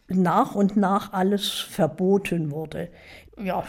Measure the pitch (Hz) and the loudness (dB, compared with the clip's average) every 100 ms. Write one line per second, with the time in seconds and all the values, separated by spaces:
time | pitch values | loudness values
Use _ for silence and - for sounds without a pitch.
0 | - 185 180 180 262 202 202 208 190 202 | -4 2 4 4 2 2 2 4 2 2
1 | - 190 190 202 202 - - - 160 156 | -2 0 0 0 -2 -6 -6 -2 -2 0
2 | 185 196 196 170 151 143 156 - 175 - | 2 2 2 -4 -4 -6 -8 -8 -10 -12
3 | - - - - 196 175 | -20 -20 -20 -10 -6 -4